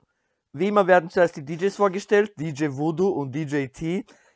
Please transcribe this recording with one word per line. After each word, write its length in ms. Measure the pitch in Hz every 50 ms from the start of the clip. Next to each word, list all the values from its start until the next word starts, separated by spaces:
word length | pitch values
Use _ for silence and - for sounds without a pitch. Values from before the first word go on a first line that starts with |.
| _ _ _ _ _ _ _ _ _ _ -
Wie 140 | 135 170 202
immer 180 | 208 208 202
werden 240 | 170 185 180 160 175
zuerst 260 | - 196 175 170 -
die 80 | - 147
D 120 | 131 165
Js 200 | 160 170 196 190
vorgestellt, 560 | - 202 202 175 196 196 - 220 208 208 208 -
D 120 | - 143 160
J 260 | 151 127 156 156 135
Voodoo 340 | 127 147 160 165 147 185 196
und 240 | 180 - 143 135 123
D 100 | 147 160
J 280 | 143 139 151 139 127
T. 360 | - - 165 160 170 196 - _ _ _ _ _ _